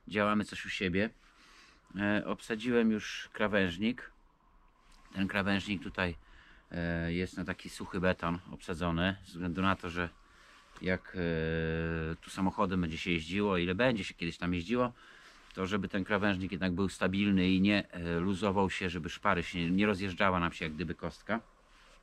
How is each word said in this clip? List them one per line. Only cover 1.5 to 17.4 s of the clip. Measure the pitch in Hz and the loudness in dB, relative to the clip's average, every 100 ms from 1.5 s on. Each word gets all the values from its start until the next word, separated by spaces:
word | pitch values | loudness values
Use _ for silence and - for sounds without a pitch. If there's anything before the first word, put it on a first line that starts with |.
| - - - - 95 | -20 -20 -20 -14 -2
E, | 104 104 - | 0 0 0
obsadziłem | 104 - 113 120 120 113 | -4 -4 -4 2 4 4
już | 107 - - - | 2 -2 -8 -10
krawężnik. | - 107 101 95 85 110 127 - - _ _ _ - _ _ _ - - | -2 2 4 4 2 -2 -2 -8 -20 _ _ _ -20 _ _ _ -20 -10
Ten | 95 95 | -4 -2
krawężnik | 101 95 98 95 95 | 0 2 0 0 -4
tutaj, | 101 95 90 85 - - - - - | -4 -2 -2 -2 -12 -20 -20 -20 -10
e, | 85 85 85 82 | -4 -2 -2 0
jest | 85 90 - | 0 -2 -4
na | |
taki | 87 90 90 | -6 -8 -10
suchy | - 92 98 | -12 -8 0
beton | 90 90 85 87 - | 2 2 0 -4 -6
obsadzony, | 76 - 82 87 82 90 98 | -12 -8 -2 0 2 0 -2
ze | - | -8
względu | 85 90 82 | -8 -4 0
na | 95 92 | 2 0
to, | 90 | -2
że | 85 87 - - - - - - - | -4 -4 -6 -20 -20 -20 -20 -20 -8
jak, | 87 92 - 95 | -2 -2 -4 -4
e, | 85 82 80 80 80 80 82 82 80 80 | -2 0 0 -2 -2 -2 -2 -2 -4 -6
tu | - | -8
samochodem | - 95 - 101 92 | -2 0 2 0 2
będzie | 87 80 | 0 -2
się | - | 0
jeździło, | 85 78 95 104 92 | -2 0 -2 2 2
ile | 87 | 0
będzie | 92 123 113 | 2 2 2
się | 92 | -4
kiedyś | - 87 - | -6 -6 -4
tam | 87 | -2
jeździło, | 90 85 123 123 120 - - - - - | -2 0 0 0 -4 -18 -20 -20 -20 -14
to | - 92 | -6 -2
żeby | 101 95 | -2 -2
ten | 101 | -2
krawężnik | 90 104 104 92 92 | 0 2 2 0 -2
jednak | 90 92 | -2 0
był | 87 95 | 2 0
stabilny | - 95 98 101 95 | 0 0 2 4 4